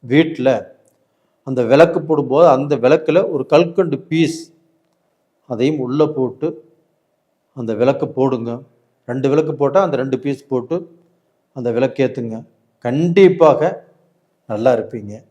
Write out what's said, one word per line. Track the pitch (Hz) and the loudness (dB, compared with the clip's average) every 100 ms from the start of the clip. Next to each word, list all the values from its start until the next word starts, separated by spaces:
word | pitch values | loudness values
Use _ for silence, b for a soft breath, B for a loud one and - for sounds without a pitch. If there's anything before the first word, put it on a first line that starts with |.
வீட்டுல | 123 139 160 - 131 117 - _ _ _ _ _ _ _ - | 2 2 2 0 0 0 -4 _ _ _ _ _ _ _ -8
அந்த | 131 | -4
விளக்கு | 120 135 165 180 | 2 4 4 2
போடும்போது | 151 156 131 135 170 | -2 -2 0 2 4
அந்த | 135 143 139 | 4 0 0
விளக்குல | 120 156 - 165 196 | 2 2 2 0 0
ஒரு | 156 131 | -4 2
கல்கண்டு | 156 170 170 175 139 | 2 2 0 -2 -2
பீஸ் | - 160 160 - - _ _ _ _ _ _ _ _ _ _ | -4 0 0 -2 -14 _ _ _ _ _ _ _ _ _ _
அதையும் | 117 131 156 | -2 -2 -2
உள்ள | 123 139 151 | -4 0 0
போட்டு | 151 127 - 151 - _ _ _ _ _ _ _ _ _ - | 0 -4 -4 -8 -8 _ _ _ _ _ _ _ _ _ -12
அந்த | 113 | -8
விளக்கு | 107 123 139 139 | 0 0 0 -4
போடுங்க. | - 135 127 117 120 139 _ _ _ - | -2 -2 -2 -6 -10 -14 _ _ _ -10
ரெண்டு | 127 135 | -4 0
விளக்கு | 147 156 | 0 0
போட்டா | 151 139 185 | -2 0 2
அந்த | 190 135 | 0 -2
ரெண்டு | 135 131 | -4 -4
பீஸ் | 139 135 - | -4 -8 -6
போட்டு | 127 123 170 170 _ _ _ _ _ _ - | -6 -4 -8 -8 _ _ _ _ _ _ -10
அந்த | 120 | -4
விளக்கு | 117 131 127 | 0 -2 0
ஏத்துங்க. | 127 127 117 110 139 _ _ _ | -2 -2 -10 -10 -14 _ _ _
கண்டிப்பாக | 120 135 175 175 185 - 160 131 156 - - _ _ _ _ _ _ | -6 -2 0 6 6 6 4 4 0 -4 -16 _ _ _ _ _ _
நல்லா | 107 123 | -2 0
இருப்பீங்க. | 120 107 117 101 107 _ | 0 -2 -12 -14 -18 _